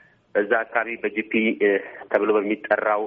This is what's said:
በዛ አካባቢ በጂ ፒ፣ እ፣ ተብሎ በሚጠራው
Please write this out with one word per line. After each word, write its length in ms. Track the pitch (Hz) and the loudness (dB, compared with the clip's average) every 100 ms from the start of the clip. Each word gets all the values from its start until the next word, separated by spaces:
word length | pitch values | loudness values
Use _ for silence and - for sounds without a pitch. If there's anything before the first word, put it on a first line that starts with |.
| _ _ _ | _ _ _
በዛ 180 | - 104 117 | -2 0 0
አካባቢ 300 | 113 120 113 113 | 0 -2 -2 -4
በጂ 180 | 107 104 | -4 -4
ፒ፣ 100 | 110 113 110 98 | -2 0 0 2
እ፣ 100 | 101 98 - - - | 2 2 -2 -14 -2
ተብሎ 240 | 107 104 | 0 2
በሚጠራው 720 | 107 101 107 - 107 110 104 | 2 2 -4 -2 -2 0 -2